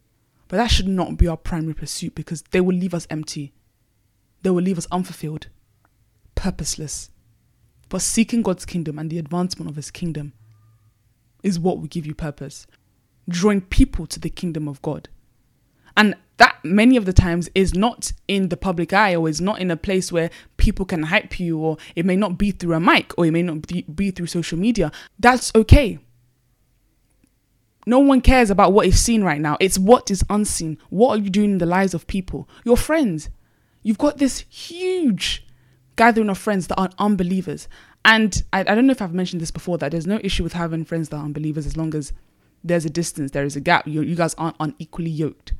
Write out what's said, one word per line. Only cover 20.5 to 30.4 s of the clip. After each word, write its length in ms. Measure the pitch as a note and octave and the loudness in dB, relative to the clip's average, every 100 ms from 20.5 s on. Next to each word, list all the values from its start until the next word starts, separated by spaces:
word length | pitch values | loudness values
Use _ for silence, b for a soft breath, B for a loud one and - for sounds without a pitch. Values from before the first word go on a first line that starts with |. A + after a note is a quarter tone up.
| - | 0
people 280 | G#3 G3 | 2 2
can 200 | F#3+ F3 | -4 -4
hype 340 | D#3 G3+ - - | 0 0 -2 -8
you, 200 | F3 D#3 | -4 -2
or 180 | D#3+ D#3 B | -2 -4 B
it 100 | - | -2
may 120 | F#3 F#3 | 0 2
not 220 | G3 F3+ | 0 0
be 120 | G3+ | -2
through 240 | F#3 E3+ | -2 -2
a 60 | E3 | 2
mic, 360 | F3 E4 - - | 4 2 0 0
or 80 | |
it 60 | E3+ | 2
may 120 | E3 | 2
not 260 | F3 D#3 - | -2 -4 -6
be, 140 | F3+ | -8
be 280 | - D#3 G3 | -8 -4 -4
through 160 | F#3 E3+ | -4 -6
social 320 | F3 E3 E3 | -6 -4 -2
media. 320 | G#3+ A3+ D#3 B B - | 0 0 -2 B B 0
That's 340 | A#3+ B3+ - | 2 2 2
okay. 460 | A3+ G#3+ D4 A#3 E3 _ _ _ _ _ _ _ _ _ _ _ _ _ _ _ _ _ _ - | 2 8 8 6 -4 _ _ _ _ _ _ _ _ _ _ _ _ _ _ _ _ _ _ 2
No 120 | B3+ | 4
one 220 | C#4 C4 | 6 6
cares 300 | - C4 A3+ | 8 6 6
about 240 | G3 F#3 | 6 6
what 120 | G3+ F#3+ | 6 6
is 160 | F3+ | 4
seen 220 | - A3+ | 4 2
right 160 | F#3 D3 | 2 0
now. 160 | D3+ D3 | -2 0
It's 200 | F#3+ F#3+ | 0 2
what 320 | F#3+ A#3+ - | 6 6 6
is 120 | F#3+ - | -2 0
unseen. 500 | G#3 | 0